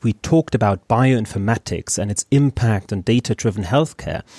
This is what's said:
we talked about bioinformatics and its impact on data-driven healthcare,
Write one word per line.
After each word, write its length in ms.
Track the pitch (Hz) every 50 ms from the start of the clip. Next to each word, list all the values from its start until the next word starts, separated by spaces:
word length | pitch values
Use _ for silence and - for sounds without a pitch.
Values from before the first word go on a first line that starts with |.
| -
we 120 | 117 104
talked 420 | - - - 165 165 156 - -
about 320 | 120 113 104 98 92 - -
bioinformatics 1080 | 117 113 131 131 131 117 107 - - 101 98 104 117 113 - - 90 82 - - -
and 140 | - 95 104
its 160 | 104 - - - -
impact 600 | 139 143 139 - - 117 113 110 95 - - 107
on 100 | 98 90
data-driven 600 | - 113 123 - - 110 - - 117 98 107 98
healthcare, 600 | 87 113 143 160 151 - - - - - - - _ -